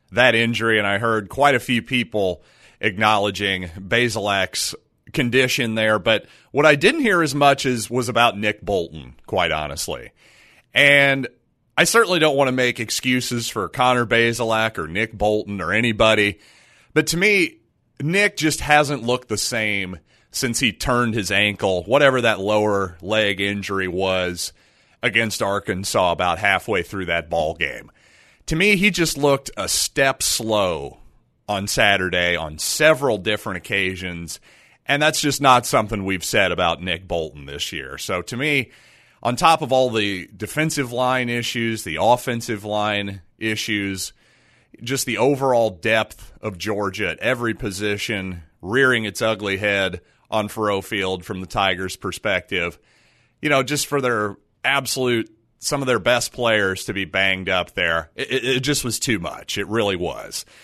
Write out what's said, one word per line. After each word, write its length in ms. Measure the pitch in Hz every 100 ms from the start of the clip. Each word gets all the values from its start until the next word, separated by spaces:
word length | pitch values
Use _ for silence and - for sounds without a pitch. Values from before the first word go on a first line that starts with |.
| -
that 240 | 98 127
injury, 440 | 113 117 107 113 107
and 80 | 101
I 120 | 113
heard 300 | 117 110 98
quite 260 | - 143
a 60 | 123
few 200 | 123 117
people 640 | 117 127 113 107 95 - _ _ - -
acknowledging 880 | 107 95 110 107 104 95 101 95 87
Bazelak's 1040 | 87 95 117 120 107 101 98 92 - - - _ _ _
condition 600 | - 123 127 127 - 117
there, 240 | 110 110 107
but 280 | 117 107 - - _
what 160 | 131 151
I 80 |
didn't 260 | 147 185 320
hear 220 | 240 180
as 120 | 156
much 300 | 143 143 139
as 240 | 135 120 101
was 220 | 123 117
about 260 | 117 120 98
Nick 240 | 107 107
Bolton, 540 | 98 98 85 78 64 - -
quite 260 | 95 85
honestly. 580 | 76 76 73 - 65 58 _ _ _ _ _ _
And 520 | - 143 143 139 135 127 _ _ _ _ -
I 60 |
certainly 340 | 175 233 196 180
don't 180 | 151 139
want 120 | 135
to 40 |
make 280 | 127 123 120
excuses 680 | 110 - 127 127 - 120 113
for 220 | 113 90
Connor 340 | - 127 123
Bazelak 720 | 117 117 117 117 113 110 110 104
or 100 | 78
Nick 280 | 92 113
Bolton 480 | 101 107 107 104 101
or 100 | 82
anybody, 680 | 104 117 107 110 107 101 98 - _ _ _ _
but 140 | 151 156
to 80 | 165
me, 420 | 208 202 156 - _ _ _ -
Nick 340 | 143 190 208 -
just 240 | 156 143
hasn't 440 | 139 147 143 139
looked 240 | 117 123 -
the 100 | 104
same 600 | - 117 107 101 92 90 _ _ _
since 280 | - 127 113
he 140 | 123
turned 420 | - - 120 117
his 160 | 110 95
ankle, 540 | 98 104 98 98 90
whatever 360 | 87 139 139 131
that 200 | 117 98
lower 580 | 98 107 107 101 92 85
leg 400 | 90 107 104 98
injury 480 | 101 101 98 98 92
was, 640 | 90 95 92 90 87 - - _ _ _ -
against 400 | 120 107 113 -
Arkansas 720 | 101 101 - 92 98 110 90
about 260 | 85 87 85
halfway 440 | 101 95 - 98
through 240 | 85 98 87
that 240 | 85 82
ball 240 | 85 78
game. 360 | 82 73 58 - _ _ _ _ _ -
To 100 | 160
me, 200 | 202 196
he 140 | 208
just 260 | 175 160 139
looked 340 | 143 139 - -
a 120 | 95
step 540 | - - - 139 -
slow 760 | - - 110 107 92 78 69 - - _ _ _ -
on 200 | 101 101
Saturday 720 | - 107 98 92 90 87 85
on 220 | 80 78
several 600 | - - 151 151 139 104
different 400 | 98 104 - 90
occasions, 840 | - 101 95 92 92 85 82 - _ _ _ _ -
and 160 | 143
that's 180 | 151 -
just 220 | 147 135
not 240 | 139 123 -
something 380 | 131 107 107
we've 200 | 98 95
said 260 | - 110 92
about 320 | 85 87 82
Nick 240 | 90 85 92
Bolton 380 | 87 80 73
this 260 | 69 71 -
year. 280 | 78 67 69
So 240 | - 90
to 140 | - 120
me, 340 | 151 143 117 - _ _ _ _
on 140 | 120 123
top 240 | 170 160
of 100 | 135
all 200 | 131 127
the 360 | 110 101 92 -
defensive 560 | - 107 151 156 151 123
line 380 | 123 127 127 120
issues, 560 | 120 117 123 117 110
the 140 | - 78
offensive 640 | 104 123 - 117 117 107
line 560 | 104 104 107 101 101 98 - -
issues, 760 | 110 104 - 104 98 95 - - _ _ _ _ _ -
just 220 | 123 135
the 140 | - 104
overall 500 | 131 135 135 120 113
depth 640 | 87 110 110 110 - - -
of 160 | 110 87
Georgia 540 | 101 104 101 95 92
at 80 | 80
every 340 | 113 127 117
position 880 | 107 113 92 104 101 - 104 95 87 80 _
rearing 420 | 90 123 135 117
its 160 | 107 -
ugly 380 | 110 107 101 95
head 420 | 104 98 95 90 _ _ -
on 180 | 110 104
Faurot 360 | 110 104 98
Field 420 | - 107 92 92 85
from 160 | 95
the 40 | 90
Tigers' 500 | 110 98 90 92 -
perspective, 840 | 98 - 107 92 - 95 87 - _ _ _ _ _ -
you 80 | 151
know, 120 | 139
just 240 | 120 143 -
for 140 | 143
their 360 | 127 113 104 101 _ _
absolute, 640 | 127 139 127 131 127 117 107 _ _ _
some 200 | - 143
of 60 | 131
their 120 | 117
best 320 | 113 120 -
players 520 | - 120 107 98 92
to 80 | -
be 120 | 98 90
banged 420 | 98 95 95 92
up 240 | 92 85
there, 380 | - 85 82 78 -
it, 140 | -
it, 140 | 127
it 160 | 123 131
just 240 | 131 139
was 140 | 123 -
too 200 | - 104
much. 380 | 82 - - 104
It 120 | 95
really 280 | 113 101 90
was. 480 | 85 58 - - - -